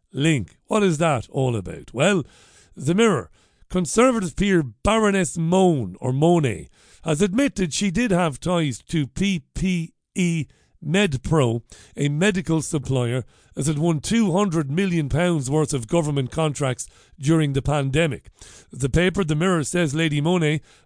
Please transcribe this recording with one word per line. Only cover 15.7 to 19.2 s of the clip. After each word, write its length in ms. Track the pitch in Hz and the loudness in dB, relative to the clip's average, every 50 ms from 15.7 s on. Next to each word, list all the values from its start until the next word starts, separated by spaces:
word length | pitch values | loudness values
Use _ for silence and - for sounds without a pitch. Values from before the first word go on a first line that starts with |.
| 151 | -2
of 140 | 131 113 | -6 -4
government 440 | - 170 170 151 151 143 139 131 120 | 0 0 0 0 0 0 -2 -2 -4
contracts 560 | - 160 160 156 139 - 147 127 120 - - - - _ _ _ - - | -2 -2 -2 -2 -2 -2 -4 -4 -4 -6 -10 -14 -18 _ _ _ -14 -4
during 340 | 135 143 165 160 151 143 135 | 0 2 2 2 2 2 0
the 80 | 139 | -2
pandemic. 680 | - 143 147 147 139 135 131 160 170 151 117 - - - - - - - - - - _ | -2 0 0 0 0 0 0 0 0 0 -2 -6 -12 -18 -20 -20 -20 -20 -20 -20 -20 _
The 180 | - 123 135 127 | -8 -6 -4 0
paper, 340 | 110 160 180 190 165 196 | 2 2 2 2 2 0